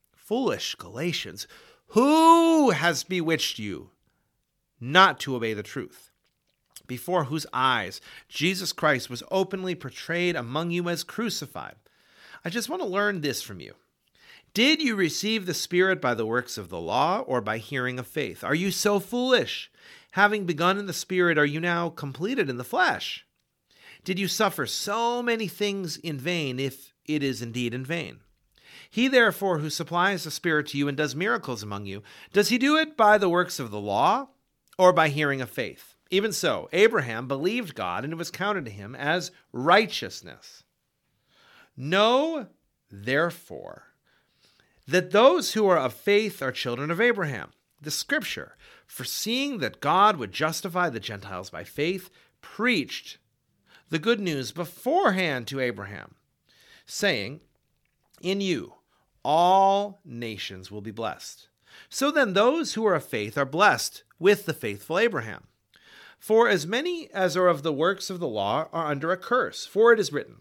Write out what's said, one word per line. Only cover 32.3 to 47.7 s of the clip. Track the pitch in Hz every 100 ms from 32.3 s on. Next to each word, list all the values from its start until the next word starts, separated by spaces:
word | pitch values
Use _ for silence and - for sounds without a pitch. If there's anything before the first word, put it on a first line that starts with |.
does | 196 202
he | 240
do | 269 311
it | 311 -
by | 214 208
the | 190
works | 175 175 -
of | 117
the | 104
law | 104 101 151 233 269 _ _ _ _ -
or | 180
by | 165 156
hearing | 143 147 135
of | 120
faith? | - 101 - - _ _
Even | 185 214
so, | - 165 101 -
Abraham | 170 214 175 123 113 127
believed | 135 170 240 190
God, | - 92 90
and | 135
it | 160
was | 165
counted | - 196 196 123
to |
him | 101 101
as | 127 143 175 151 - _
righteousness. | 120 139 196 220 - 101 - 90 60 - - _ _ _ _ _ _ _ _ _ _ _ -
Know, | 139 185 220 254 320 320 202 _ _ _ _
therefore, | 101 107 139 170 170 - 78 50 - - _ _ _ _ _ _ _ _ _ -
that | 170 180
those | 196 254 349 -
who | 220 202
are | 170
of | 131 -
faith | - 208 220 -
are | 135
children | 123 127 120 147
of | 170
Abraham. | 240 220 160 113 - _ _